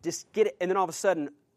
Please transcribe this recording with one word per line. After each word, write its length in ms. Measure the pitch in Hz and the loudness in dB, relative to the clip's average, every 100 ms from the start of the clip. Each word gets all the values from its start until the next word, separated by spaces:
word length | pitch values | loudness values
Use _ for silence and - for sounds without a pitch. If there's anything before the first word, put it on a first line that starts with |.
just 300 | 170 - - | -8 -8 -4
get 160 | 214 208 | 0 2
it. 80 | - | 0
And 100 | 180 | -2
then 60 | 190 | 0
all 80 | 180 | -2
of 40 | |
a 40 | |
sudden, 380 | 156 202 170 147 - _ | 0 0 0 -2 -10 _